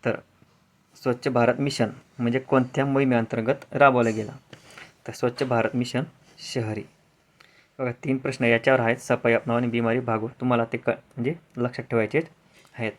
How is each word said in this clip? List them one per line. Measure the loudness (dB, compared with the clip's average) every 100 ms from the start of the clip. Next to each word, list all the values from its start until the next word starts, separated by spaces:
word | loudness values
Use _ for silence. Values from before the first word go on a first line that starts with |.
तर | -4 -6 _ _ _ _ _ _ _
स्वच्छ | -6 -4 -2 0
भारत | 4 4 2
मिशन | -2 0 -4 -4 _ -4
म्हणजे | -2 -2
कोणत्या | 2 2 2 0 0
मोहिमेअंतर्गत | 2 4 2 0 -4 -2 -4 -4
राबवला | 4 6 6 2
गेला? | 0 -6 -12 _ -20 -20 -20 -20 _ -16
तर |
स्वच्छ | -4 -4 -2
भारत | 0 2 2 -2
मिशन | -2 -4 -6 _ _ -20
शहरी. | -8 -6 -4 -6 -10 _ _ _ _ _ _ _ _ -8
बघा, | -6
तीन | -6 -4 -2
प्रश्न | -2 0
याच्यावर | 2 4 4 4
आहेत, | 2 -2
सफाई | 0 0 2
अपनाव | 2 2 0
आणि | 0
बिमारी | 0 0 0
भागो, | -2 -4 -4 -4
तुम्हाला | 0 0
ते | 0 -2
क-, | -4
म्हणजे | -4 _ -6 -6 -6 _ -6
लक्षात | -6 -6
ठेवायचे | -4 -2 0 -2 -4 _ _ _ _ -8
आहेत. | -8